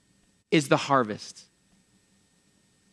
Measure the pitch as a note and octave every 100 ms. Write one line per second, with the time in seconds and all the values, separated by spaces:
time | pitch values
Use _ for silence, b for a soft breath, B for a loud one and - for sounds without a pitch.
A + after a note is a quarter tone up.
0 | _ _ _ _ _ E3 C#3 D#3 - C3+
1 | A2 G#2 - - - _ _ _ _ _
2 | _ _ _ _ _ _ _ _ _